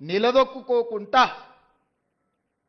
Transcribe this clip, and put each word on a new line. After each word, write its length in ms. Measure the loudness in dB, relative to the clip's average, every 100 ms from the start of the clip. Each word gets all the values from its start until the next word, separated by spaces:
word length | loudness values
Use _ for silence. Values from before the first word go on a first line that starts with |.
| -6
నిలదొక్కుకోకుండా, 1120 | 0 2 2 2 -2 -2 -2 -2 -8 -2 2 2 -2 -20 _ _ _ _ _ _ _ _ _ _ _